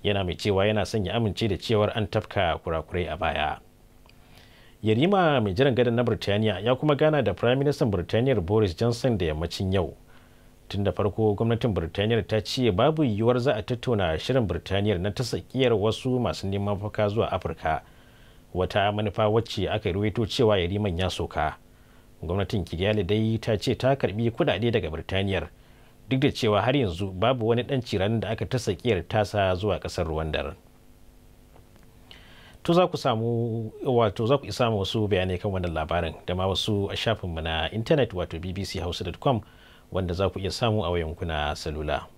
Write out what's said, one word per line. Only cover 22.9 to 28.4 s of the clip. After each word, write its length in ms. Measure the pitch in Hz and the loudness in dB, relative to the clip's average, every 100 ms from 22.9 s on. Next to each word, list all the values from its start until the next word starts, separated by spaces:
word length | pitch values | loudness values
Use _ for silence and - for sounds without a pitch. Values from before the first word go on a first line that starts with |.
| 107 90 | 0 0
dai 320 | 107 110 113 | 0 0 -2
ta 180 | - 107 | -2 -2
ce 200 | - 110 | -2 0
ta 180 | 127 | 0
karbi 360 | 139 - 101 117 | 2 0 0 -2
kudade 380 | - - 92 117 | 0 0 2 0
daga 180 | 117 82 | 0 -2
Birtaniyar, 580 | 78 - 92 98 92 76 - - - - - - | -6 -2 -2 0 -2 -4 -14 -20 -20 -20 -20 -4
duk 120 | 131 | 2
da 80 | 139 | 2
cewa 280 | - 110 104 | 2 2 4
har 140 | 113 143 | 4 2
yanzu 360 | 107 85 101 | 0 -2 -6
babu 340 | 92 113 131 110 | 0 0 2 2
wani 140 | 117 | 0
dan 180 | 120 135 | 0 -4
ciranin 400 | 113 98 98 113 | -2 0 0 0
da 80 | 98 | -2
aka 140 | 113 | -4